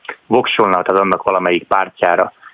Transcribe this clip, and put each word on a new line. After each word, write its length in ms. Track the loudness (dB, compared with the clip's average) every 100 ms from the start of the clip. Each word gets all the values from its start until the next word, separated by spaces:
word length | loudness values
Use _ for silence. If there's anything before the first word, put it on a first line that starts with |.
| -14 -18 _
voksolna, 540 | 0 0 0 0 0
tehát 200 | 0 0
annak 220 | 0 0
valamelyik 400 | 0 0 0 -2
pártjára. 720 | 0 -2 -2 -2 0 2 0 -6 -20